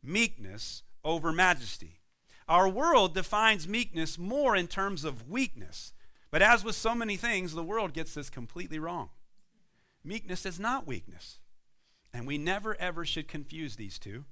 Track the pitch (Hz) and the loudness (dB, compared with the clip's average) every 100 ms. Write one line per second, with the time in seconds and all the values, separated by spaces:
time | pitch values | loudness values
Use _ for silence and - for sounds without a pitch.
0 | 127 196 233 - 101 104 - - - - | 0 2 2 0 -6 -8 -10 -10 -12 -8
1 | 151 165 160 160 185 160 113 - 82 - | -2 0 2 4 4 4 0 -8 -10 -14
2 | _ _ _ - - 165 190 190 320 285 | _ _ _ -20 4 6 6 4 6 6
3 | 185 165 180 208 220 214 156 220 240 165 | 6 2 0 4 6 4 0 -2 -2 -2
4 | 165 - 180 269 277 202 175 190 196 190 | -2 -4 -4 2 4 2 0 -2 -2 -2
5 | 151 123 120 220 262 - 95 - - - | -4 -6 -6 -4 -2 -4 -6 -8 -12 -14
6 | - - - 151 202 233 208 196 226 240 | -16 -20 -2 6 8 8 6 0 2 2
7 | 226 202 233 202 180 160 165 220 190 147 | 0 -2 0 0 -2 -4 -4 -2 -2 -2
8 | 160 151 135 - 117 - 185 156 160 175 | -4 -6 -8 -8 -8 -8 -6 -6 -4 -6
9 | 117 - - - _ _ _ _ _ _ | -8 -12 -20 -20 _ _ _ _ _ _
10 | 147 220 196 180 196 170 214 262 214 110 | -10 -8 -4 -4 -4 -4 -2 -2 -2 -6
11 | - 85 - - - - _ _ _ _ | -6 -12 -16 -16 -20 -20 _ _ _ _
12 | _ 123 123 147 156 196 214 202 180 170 | _ -8 -4 -2 0 0 0 -2 -2 -2
13 | 165 160 151 151 139 160 151 107 104 - | -2 -4 -4 -8 -8 -8 -8 -6 -8 -8
14 | 101 110 143 | -10 -10 -12